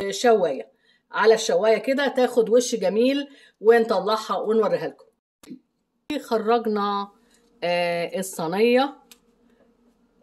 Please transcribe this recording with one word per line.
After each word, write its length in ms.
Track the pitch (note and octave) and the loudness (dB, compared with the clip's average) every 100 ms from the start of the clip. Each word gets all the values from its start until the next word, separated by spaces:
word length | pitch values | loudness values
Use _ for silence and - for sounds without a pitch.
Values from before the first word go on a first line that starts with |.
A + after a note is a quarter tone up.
آه، 100 | G3 | -8
شواية 640 | - A#3+ A3 E3 C3 - _ _ _ _ | 0 2 4 2 -4 -12 _ _ _ _
على 220 | E3+ G#3+ | 0 4
الشواية 440 | A3 - F3 G#3+ G#3+ | 4 2 0 2 2
كده 300 | A#3 C4+ C#4 | 0 -2 0
تاخد 420 | C4 B3 B3 G3+ | 0 0 2 2
وش 240 | A#3+ B3 | 2 2
جميل 540 | A3+ F#3 G3+ B3+ C#4 C#4+ - - - | -2 -2 2 2 0 -4 -14 -20 -2
ونطلعها 760 | G3+ A#3 A3+ G3 F#3 A3 - F#3+ | 4 4 2 -2 -2 -4 -4 -6
ونوريها 520 | G3+ A3 G3+ E3 D#3 | -2 0 0 -2 -6
لكم. 160 | - - _ _ _ - - _ _ _ _ - D4 | -12 -20 _ _ _ -20 -20 _ _ _ _ -8 -8
خرجنا، 880 | - A3+ G#3 A#3 A3+ G#3 G3+ G3+ G3+ _ _ _ _ - | -4 -2 0 0 0 -2 -2 -4 -8 _ _ _ _ -8
آه، 540 | E3+ F3 F3 E3+ E3+ F3+ | -4 -2 -2 -4 -4 -6
الصينية 760 | F#3 - D#3+ F#3+ A#3 B3 C#4 - - - _ _ _ _ _ _ _ _ _ _ | -8 -8 -4 0 2 2 0 -6 -20 -20 _ _ _ _ _ _ _ _ _ _